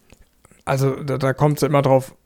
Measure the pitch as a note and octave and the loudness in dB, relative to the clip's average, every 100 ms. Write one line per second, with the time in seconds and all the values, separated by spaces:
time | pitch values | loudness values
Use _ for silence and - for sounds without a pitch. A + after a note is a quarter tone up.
0 | _ _ _ _ _ _ - C3+ C3+ C3 | _ _ _ _ _ _ -6 -2 -2 -2
1 | C#3 C3 C3+ C3 D3 C#3+ C#3 C#3+ C3 C3+ | -6 -4 -2 0 0 2 0 2 4 2
2 | B2+ - | 0 -16